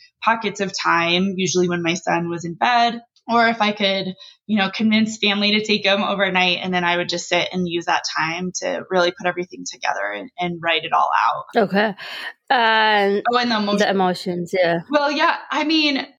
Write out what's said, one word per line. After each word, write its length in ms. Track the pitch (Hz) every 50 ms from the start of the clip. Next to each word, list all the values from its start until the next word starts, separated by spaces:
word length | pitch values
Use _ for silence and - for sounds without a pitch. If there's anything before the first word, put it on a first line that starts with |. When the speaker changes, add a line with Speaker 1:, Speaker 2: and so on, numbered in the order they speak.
| - _ _ -
Speaker 1:
pockets 380 | - 220 233 226 - 196 190 -
of 140 | 196 185 - -
time, 580 | - 165 170 170 170 170 175 180 190 196 185 185
usually 320 | 185 165 156 180 180 180
when 120 | 175 175
my 120 | 170 165 175
son 360 | 180 - 185 175 170 170 170
was 140 | 170 170 170
in 120 | 170 170
bed, 440 | - 226 240 247 233 233 233 226 233 - _ _ _ _ -
or 180 | 226 233 226 226
if 140 | 226 226
I 100 | 208 208
could, 420 | 208 208 202 196 196 196 190 185 185 - - - - _ _
you 120 | - 214 208
know, 120 | 190 185 -
convince 420 | - 226 220 214 220 220 220 220 -
family 320 | - 208 202 202 202 208
to 120 | 208 214 214
take 220 | 214 208 196 196
him 180 | 196 196 202 208
overnight. 560 | - 202 190 202 190 180 185 180 180 175 -
And 120 | - 185 180
then 100 | 180 175
I 140 | 175 175 175
would 100 | 175 175
just 220 | 175 175 - -
sit 180 | 180 175 - - -
and 120 | 185 180
use 200 | 175 165 170 165
that 180 | 180 165 156 - - - 156
time 340 | 156 160 165 175 180 185 - -
to 220 | 185 180 180 170 - -
really 220 | 185 185 175 175
put 140 | 185 - -
everything 380 | 180 175 175 180 - 185 180 180
together 460 | - - - - - - 190 196 202 208
and, 160 | 202 196 - _ -
and 240 | 180 175 175 165
write 220 | 165 170 165 160 160
it 80 | 160
all 180 | 165 160 - - - - 107
out. 380 | 117 - - - - - 247 208 160
Speaker 2:
Okay. 260 | 185 196 214 220 190 - - - - - - - - _ _ -
And 760 | 269 247 233 220 220 220 214 214 214 208 202 196 202 202 - 233
Speaker 1:
Oh, 60 | 240 247
and 140 | 240 240
the 40 | 233
emotions. 240 | 214 208 202 208 202
Speaker 2:
the 100 | 208 -
emotions, 600 | 196 196 185 180 180 - - 190 175 175 175 - -
yeah. 260 | 185 180 165 170 170 165 -
Speaker 1:
Well, 240 | 285 294 285 294 294
yeah, 240 | 302 320 330 - - - -
I 140 | 254 294 302
mean, 420 | 302 320 311 302 294 269 262 - - -